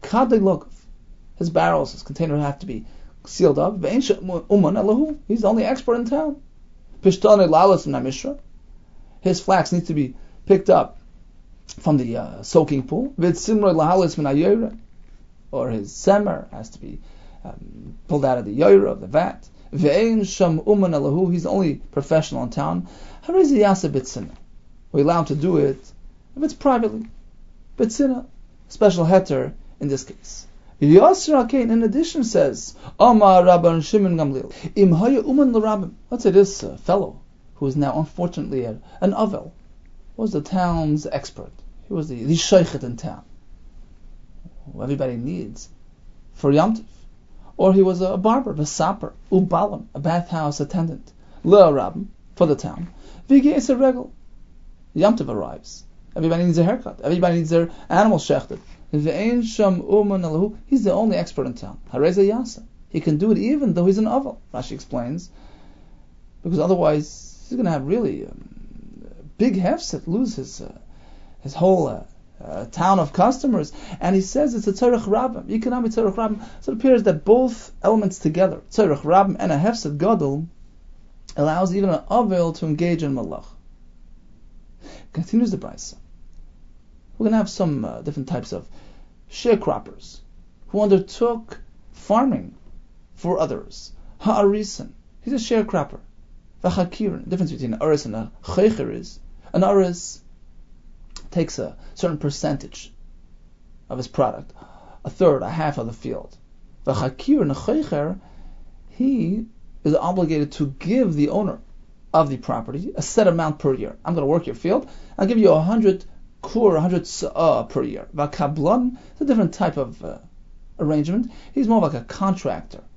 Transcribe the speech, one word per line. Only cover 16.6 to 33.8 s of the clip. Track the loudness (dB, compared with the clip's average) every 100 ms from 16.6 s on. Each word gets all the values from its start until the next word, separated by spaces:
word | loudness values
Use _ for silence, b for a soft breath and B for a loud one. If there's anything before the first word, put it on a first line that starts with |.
| -16
to | -16
be, | -16 -16 b b b b
um, | -18 -16 -18 -18 -18 -18 -4
pulled | -2
out | 0 -2
of |
the | -4 2
yoira, | 6 6 4
of | -4
the | -2
vat. | -2 -2 -6 -20 b b
Ve'en | -2 2 2 2 0 -2
sham | 0 2 2 2
uman | 2 2
elahu. | 0 0 0 0
He's | 0
the | -2
only | 0 0 -2
professional | -6 -8 0 0 0 -6
in | -6
town. | -4 -4 -4 -6 B B B
Harei | -2 4
ziyasa | 4 6 4 4 0
bitzina. | -4 -6 -12 -14 -16 -20 -20 -20 -20 -6
We | 0
allow | 2 2
him | 0
to |
do | -2 0 2
it | 0 -2 -12 -20 -20 -20 -20 -6
if |
it's | -6
privately. | 0 0 2 0 -4 -12 -16 -20 -20 -20 -20 -20 -2
Bitzina, | -2 0 0 0 -8 -20 -20 -20 -20
special | 2 2 4 4
heter | 4 4 -2 -2 -8 -20 -8
in | -4
this | -4
case. | -6 -20 -18 -18 -18 b b b
Yasser | 8 10 10 6 2 2 2
Akein, | 0 2
in | 2
addition, | 2 0 -2 -2
says, | 0 2 2 0 -12 -16 B 4
Amar | 6 8 8 8
Rabban | 8 8 6 2